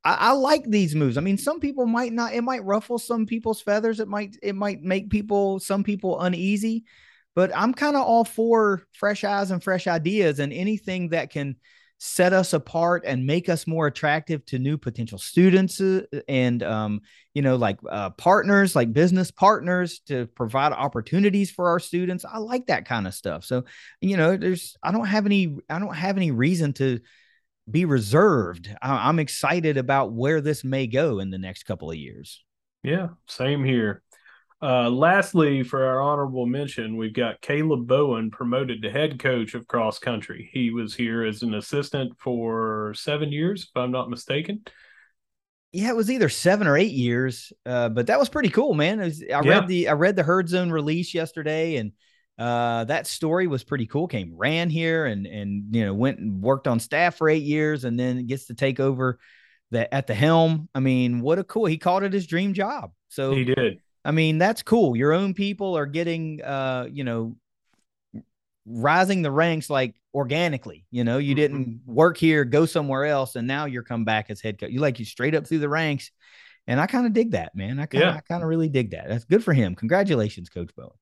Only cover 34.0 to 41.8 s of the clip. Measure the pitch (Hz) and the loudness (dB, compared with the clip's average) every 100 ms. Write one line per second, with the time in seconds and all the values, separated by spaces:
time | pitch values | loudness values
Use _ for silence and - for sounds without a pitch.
34 | _ _ - - _ _ 147 127 120 123 | _ _ -20 -20 _ _ 0 2 2 4
35 | 160 196 190 180 151 139 123 135 131 131 | 6 6 4 4 4 2 0 0 0 2
36 | 139 147 139 127 120 135 143 - 110 113 | 0 0 -2 -2 -2 -2 -6 -8 -8 -4
37 | 110 107 117 98 - 147 156 139 120 131 | -4 -2 -4 -4 -4 -2 0 0 2 2
38 | 147 117 113 - 120 127 135 113 110 120 | 4 0 -4 -4 -2 -2 -2 -4 -4 -2
39 | 151 131 139 127 110 120 117 120 110 - | -2 0 -2 0 -2 -8 -4 -2 -2 -2
40 | - 113 - 107 - 131 120 117 107 - | -6 -6 -8 -14 -10 -2 -2 -2 -6 -4
41 | 120 117 113 104 120 107 - 143 | -4 -2 -4 -4 -4 -4 -4 -4